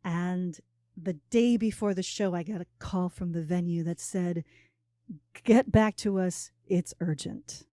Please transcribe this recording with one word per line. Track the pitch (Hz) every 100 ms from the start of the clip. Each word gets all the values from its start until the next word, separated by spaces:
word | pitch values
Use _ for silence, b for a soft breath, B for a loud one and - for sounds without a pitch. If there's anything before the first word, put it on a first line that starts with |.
And | 180 170 180 180 180 160 _ _ _ -
the | 170 156 _
day | 233 240 233
before | 220 - 208
the | 185
show, | 185 - 196
I | 175
got | 170 208
a | 180 _
call | - 185 180
from | - 175
the | 165
venue | 156 180 175 170
that | 165 -
said, | - 190 175 170 b b b b _ _ - 156 _ -
"Get | - 233 -
back | 220 214 -
to | 208 190
us. | 185 - - _ _
It's | 180 - -
urgent." | 160 151 - - - - _